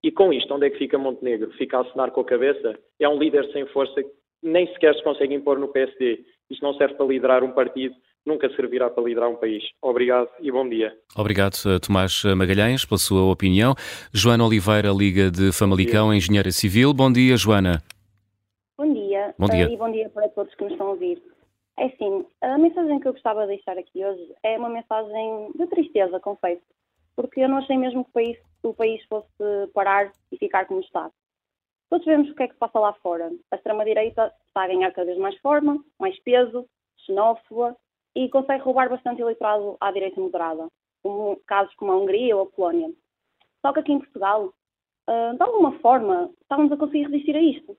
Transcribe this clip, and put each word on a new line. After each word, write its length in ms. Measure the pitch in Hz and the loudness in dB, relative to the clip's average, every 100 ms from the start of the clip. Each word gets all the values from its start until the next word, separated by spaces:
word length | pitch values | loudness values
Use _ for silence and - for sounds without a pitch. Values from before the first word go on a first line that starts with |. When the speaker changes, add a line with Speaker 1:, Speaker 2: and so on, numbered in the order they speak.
Speaker 1:
E 80 | 156 | -4
com 220 | 156 190 | 2 2
isto, 180 | 135 - | 2 -2
onde 140 | 139 139 | 0 0
é 40 | |
que 80 | 139 | 0
fica 180 | 135 139 | -2 -2
Montenegro? 540 | 135 123 123 113 107 | -2 -4 -4 -4 -6
Fica 240 | - 127 127 | -6 -4 -2
a 40 | |
acenar 280 | 123 139 127 | -4 -4 -2
com 120 | 135 | -2
a 40 | - | 0
cabeça? 540 | 123 135 139 113 107 _ _ | 0 0 0 -4 -8 _ _
É 80 | 147 | 0
um 120 | 147 | 2
líder 260 | 156 139 135 | 2 0 0
sem 160 | 143 131 | -6 -6
força 340 | 139 135 - | -4 -2 -4
que 80 | 135 - _ _ | -8 -12 _ _
nem 240 | 165 170 170 | -2 0 0
sequer 220 | - 156 147 | 2 4 4
se 80 | |
consegue 320 | 156 143 139 139 | -2 -2 -2 -2
impor 240 | 143 135 | 0 -2
no 80 | 139 | 0
P 140 | 139 | -2
S 180 | 131 - | -2 -2
D. 260 | 127 110 - _ _ | -2 -2 -8 _ _
Isto 140 | 131 | -8
não 100 | 143 | -6
serve 220 | 143 139 - | 0 -2 0
para 100 | 135 | -2
liderar 380 | 131 127 127 | 2 4 4
um 80 | 127 | 2
partido, 440 | 131 123 131 131 - _ _ - | 0 -2 -2 -8 -8 _ _ -6
nunca 240 | 151 143 - | -2 -2 -2
servirá 340 | 123 123 123 | -4 0 -2
para 140 | 120 | -2
liderar 260 | 120 117 120 | -4 -2 -2
um 60 | 117 | -2
país. 280 | 113 107 - _ | -4 -4 -8 _
Obrigado 480 | 131 120 123 123 120 - | -2 0 2 2 0 -6
e 120 | 151 | -4
bom 160 | 127 131 | -4 -2
dia. 300 | 113 110 - _ - | -2 -4 -6 _ -4
Speaker 2:
Obrigado, 400 | 104 98 98 - 101 | -2 2 2 0 0
eh, 120 | 92 | 0
Tomás 440 | - 98 95 - 104 95 | 2 2 2 0 2 2
Magalhães, 480 | 92 98 110 131 | 2 4 2 0
pela 140 | - 101 | -2 -2
sua 340 | - 95 92 | 2 4 4
opinião. 440 | 92 95 92 120 135 - - - | 4 4 4 4 2 -6 -16 -6
Joana 340 | 107 110 117 117 | 0 4 6 4
Oliveira, 440 | 110 95 107 101 | 4 4 4 4
Liga 400 | 98 101 92 95 | 4 4 4 2
de 220 | 85 98 | 4 2
Famalicão, 540 | - 101 95 95 107 107 | 4 2 4 4 4 4
Speaker 1:
Bom 60 | |
dia. 60 | 104 | 4
Speaker 2:
engenheira 340 | 87 104 92 | 4 2 2
civil. 420 | 90 104 101 135 | 0 0 4 4
Bom 180 | 139 135 | 4 4
dia, 260 | 123 127 123 | 6 6 4
Joana. 440 | 98 104 92 82 - - _ _ _ _ _ _ _ - | 4 4 4 0 -4 -20 _ _ _ _ _ _ _ -4
Speaker 3:
Bom 140 | 302 | -2
dia. 420 | 240 202 196 202 - | 0 -2 -2 -4 -2
Speaker 2:
Bom 100 | 98 | 2
dia. 180 | 90 87 | 2 2
Speaker 3:
Eh, 80 | |
e 40 | - | 0
bom 140 | 226 | -4
dia 180 | 220 220 | -4 -6
para 180 | 208 214 | -4 -4
todos 240 | - 202 - | -4 -10 -8
que 80 | |
nos 100 | 202 | -8
estão 140 | 175 196 | -6 -6
a 20 | |
ouvir. 300 | 190 180 175 - _ _ _ _ - | -4 -6 -6 -12 _ _ _ _ -6
É 60 | 262 | -6
assim, 400 | - 208 196 - _ | -4 -4 -4 -8 _
a 160 | 247 277 | -2 2
mensagem 420 | 330 339 320 285 | 2 2 -2 0
que 80 | 269 | -2
eu 60 | |
gostava 280 | 262 233 214 | -4 -4 -2
de 60 | 202 | -4
deixar 280 | 196 - 185 | -6 -8 -10
aqui 260 | 180 185 | -10 -8
hoje 300 | 196 185 170 - | -6 -8 -14 -8
é 140 | 220 226 | -4 -4
uma 120 | 240 | -6
mensagem 840 | 233 233 220 214 214 220 220 214 - | -8 -6 -6 -4 -6 -6 -8 -10 -6
de 120 | 349 | -4
tristeza, 520 | - 311 208 185 185 | -2 -2 0 0 -2
confesso, 420 | 202 202 185 175 _ _ _ _ _ - | -8 -6 -4 -6 _ _ _ _ _ -8
porque 240 | 247 - | -6 0
eu 80 | 262 | 0
não 100 | 269 | 0
achei 200 | 269 262 | 0 -2
mesmo 260 | 254 247 | 0 -4
que 60 | 254 | -4
o 40 | |
país, 240 | 240 233 233 _ _ | -2 -2 -4 _ _
o 120 | 233 | -8
país 280 | 220 226 220 _ | -2 -2 -2 _
fosse 220 | 214 - _ 208 202 196 | -10 -10 _ -4 -4 -2
parar 380 | - 196 196 202 _ _ | -2 2 2 0 _ _
e 60 | - | -8
ficar 280 | 202 196 190 | -2 -2 -2
como 160 | 190 | -6
está. 280 | 180 180 160 _ _ _ _ _ _ _ _ | -6 -8 -8 _ _ _ _ _ _ _ _
Todos 160 | 339 330 | -2 2
vemos 240 | 302 285 | 2 2
o 60 | - | -2
que 80 | |
é 40 | 247 | -8
que 60 | |
se 60 | _ | _
passa 200 | 233 226 | -2 0
lá 140 | 208 | 0
fora. 380 | 208 180 170 165 175 _ | 0 -6 -6 -6 -10 _
A 60 | 196 | -10
extrema-direita 800 | - 214 214 214 220 233 220 _ _ | -4 -4 0 0 0 -2 -4 _ _
está 160 | 196 | -6
a 40 | 185 | -2
ganhar 240 | 185 185 | 0 0
cada 140 | 185 180 | -2 -6
vez 120 | 180 | -4
mais 200 | 196 196 | -6 -4
forma, 440 | 269 294 294 294 - _ | 0 2 2 -2 -6 _
mais 180 | 381 381 | -6 -6
peso, 460 | - 247 247 240 247 _ _ _ - | 0 2 2 -4 -12 _ _ _ -6
xenófoba, 720 | 190 220 226 _ 226 240 240 _ _ _ - | 0 2 0 _ -6 -6 -6 _ _ _ -6
e 140 | 262 | 0
consegue 340 | 269 269 269 | 0 0 -4
roubar 260 | 262 254 254 | 0 0 0
bastante 320 | 247 247 240 | -2 -6 -4
eleitorado 560 | 233 226 220 214 202 - | -4 -2 0 0 -2 -4
à 120 | 202 | -4
direita 280 | 196 190 190 | -2 -6 -4
moderada, 480 | 185 175 165 160 160 _ _ _ | -6 -4 -6 -6 -12 _ _ _
como 380 | 196 202 208 196 - | -8 -4 -4 -6 -2
casos 260 | 202 196 _ | -2 -2 _
como 160 | 202 | -2
a 60 | 185 | 0
Hungria 380 | 196 202 247 202 | 2 0 0 0
ou 80 | |
a 20 | 190 | -2
Polónia. 460 | - 175 170 160 175 _ _ _ _ _ _ 277 | -4 -2 -2 -4 -10 _ _ _ _ _ _ -2
Só 80 | |
que 60 | 277 | -2
aqui 120 | 294 | 0
em 60 | 285 | -2
Portugal, 540 | - - 190 214 190 _ _ _ _ _ - | -4 -4 0 0 -2 _ _ _ _ _ -4
ah, 260 | 233 233 | -2 -2
de 100 | 247 | -2
alguma 360 | 415 440 302 - | 0 2 2 2
forma, 500 | 226 262 220 359 349 - | 4 4 4 -2 -2 -10
estávamos 300 | _ 277 302 | _ 0 2
a 60 | 294 | 2
conseguir 260 | 294 302 285 | -2 -2 -2
resistir 260 | 285 294 294 | -2 -2 2
a 60 | |
isto. 360 | 330 254 - | 2 2 -12